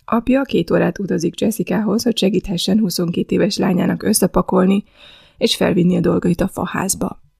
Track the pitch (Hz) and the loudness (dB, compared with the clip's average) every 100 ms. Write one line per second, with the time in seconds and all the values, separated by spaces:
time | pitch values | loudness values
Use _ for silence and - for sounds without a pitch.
0 | - 226 233 254 277 202 170 175 170 175 | -4 -2 2 0 2 -2 0 0 0 -2
1 | 196 185 165 170 - 220 180 214 214 202 | -4 -2 -2 -2 -4 -2 -2 -2 0 0
2 | 233 - 196 208 - 175 - 202 220 - | 0 0 0 0 -2 -4 0 2 2 0
3 | 170 175 - 185 220 - 196 180 - 175 | -2 -2 -2 0 0 0 0 0 0 -2
4 | - 214 175 - 175 - 185 196 - _ | 0 2 2 2 2 2 4 2 -2 _
5 | - - - _ 233 - 180 175 175 180 | -20 -20 -20 _ -2 2 2 2 2 2
6 | 170 180 180 175 180 - 175 - 190 - | 2 0 0 0 -2 -2 -6 -4 -4 -4
7 | - - - _ | -4 -8 -18 _